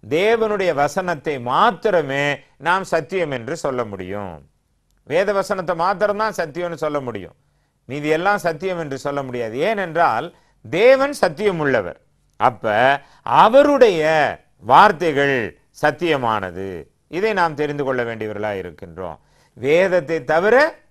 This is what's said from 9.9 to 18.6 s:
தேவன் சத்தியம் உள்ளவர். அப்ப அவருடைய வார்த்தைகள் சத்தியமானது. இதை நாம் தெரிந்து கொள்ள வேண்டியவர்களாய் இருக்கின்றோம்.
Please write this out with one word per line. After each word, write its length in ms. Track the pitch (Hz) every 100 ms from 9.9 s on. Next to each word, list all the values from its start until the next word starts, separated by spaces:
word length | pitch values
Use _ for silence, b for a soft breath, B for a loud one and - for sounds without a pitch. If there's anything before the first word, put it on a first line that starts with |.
| 160 160 113 160 b b b 110
தேவன் 420 | 156 233 269 277
சத்தியம் 460 | 294 185 147 208 170
உள்ளவர். 420 | 147 123 90 - _ _ _ -
அப்ப 640 | 113 110 113 104 131 139 b b
அவருடைய 1160 | - 135 196 254 285 277 240 170 156 160 131 87 _ _
வார்த்தைகள் 1000 | 107 143 208 160 165 139 139 135 101 - _ -
சத்தியமானது. 1040 | 151 151 170 143 120 107 92 87 98 87 71 _ _
இதை 240 | 160 220
நாம் 220 | 202 170
தெரிந்து 300 | 143 147 147
கொள்ள 200 | 135 127
வேண்டியவர்களாய் 540 | 117 113 107 101 107
இருக்கின்றோம். 600 | 98